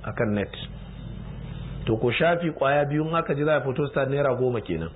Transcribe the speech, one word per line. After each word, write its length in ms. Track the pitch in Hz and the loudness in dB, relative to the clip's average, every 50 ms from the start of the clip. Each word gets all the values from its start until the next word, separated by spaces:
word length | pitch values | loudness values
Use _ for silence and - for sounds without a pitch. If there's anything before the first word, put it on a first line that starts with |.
| - | -8
akan 280 | 104 - - 120 107 104 | -8 -2 -2 0 0 2
net. 160 | 104 98 - - - - - - - - - - - - - - - - - - - - - - - - - - - - | 0 -2 -4 -6 -12 -12 -12 -12 -12 -12 -12 -12 -12 -12 -10 -10 -10 -10 -10 -10 -10 -10 -10 -10 -10 -8 -8 -8 -4 0
To, 100 | - 113 | 0 2
ko 140 | 113 - 123 | 2 2 0
shafi 420 | 113 - 156 165 175 170 175 160 151 | 2 4 4 4 4 4 2 -2 0
kwaya 320 | - 135 135 143 147 147 | 2 2 4 4 4 4
biyu 220 | 139 147 151 156 160 | 2 2 0 0 2
in 60 | 165 | 0
aka 180 | 165 165 170 147 | 0 0 0 0
ji 100 | 139 147 | 0 2
za 120 | 156 151 | 4 2
a 40 | 143 | 2
photo 260 | 127 135 123 139 147 | 2 0 0 0 -2
star, 180 | 139 - 143 135 | 0 2 0 0
naira 320 | 131 139 143 143 135 123 | 2 2 2 2 2 2
goma 240 | 120 127 127 120 110 | 2 2 2 2 0
kenan. 280 | - - 87 80 82 80 - | -2 -2 -4 -2 -2 -6 -8